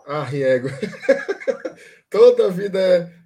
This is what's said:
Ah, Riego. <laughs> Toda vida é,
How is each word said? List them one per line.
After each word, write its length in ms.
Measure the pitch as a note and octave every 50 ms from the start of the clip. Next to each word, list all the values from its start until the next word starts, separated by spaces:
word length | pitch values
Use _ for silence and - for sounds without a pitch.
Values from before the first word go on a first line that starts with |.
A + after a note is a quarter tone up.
| -
Ah, 180 | C3+ C#3+ D3+ C#3
Riego. 440 | B2 C#3+ C#3+ C3+ C3 C3 B2+ B2 C3+
<laughs> 1400 | - - A3 F#3 - - - - C4 C4+ - - G4+ - - - A#3 - - - - - - - - _ _ _
Toda 440 | - G3+ A#3 B3 B3 A3+ A3 G3+
vida 280 | F3+ F3+ G3+ G3+ F#3 F#3+
é, 320 | F#3+ F#3 F3+ F3 E3+ E3+ - _ _